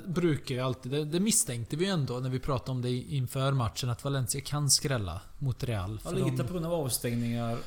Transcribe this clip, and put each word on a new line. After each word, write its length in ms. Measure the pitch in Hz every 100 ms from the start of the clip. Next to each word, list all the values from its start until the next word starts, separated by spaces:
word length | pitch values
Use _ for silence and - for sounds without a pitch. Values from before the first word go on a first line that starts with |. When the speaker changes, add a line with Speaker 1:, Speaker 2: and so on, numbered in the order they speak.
Speaker 1:
ändå 80 | -
Speaker 2:
brukar 420 | 165 170 139 -
ju 60 | 123
alltid... 320 | 131 127 127
Det, 120 | 143
det 160 | 151 170
misstänkte 560 | 214 - - 120 113 147
vi 80 |
ju 60 | 190
ändå 240 | 180 127 123
när 100 | 131
vi 100 | 127
pratade 300 | - 131 -
om 120 | 131
det 80 | 123
inför 600 | 127 165 147 123 135 135
matchen, 380 | 135 113 - 123
att 140 | 120
Valencia 360 | 139 139 123 139
kan 300 | - 147 143
skrälla 500 | - 147 127 95 82 - -
mot 260 | 139 117
Real. 360 | 127 107 92 107
Speaker 1:
Ja, 60 | -
Speaker 2:
För 60 | 180
Speaker 1:
lite 140 | 185 127
Speaker 2:
de 20 | 123
Speaker 1:
på 60 |
grund 140 | 175 165
av 60 |
avstängningar 840 | 170 135 117 123 117 120 117 117 117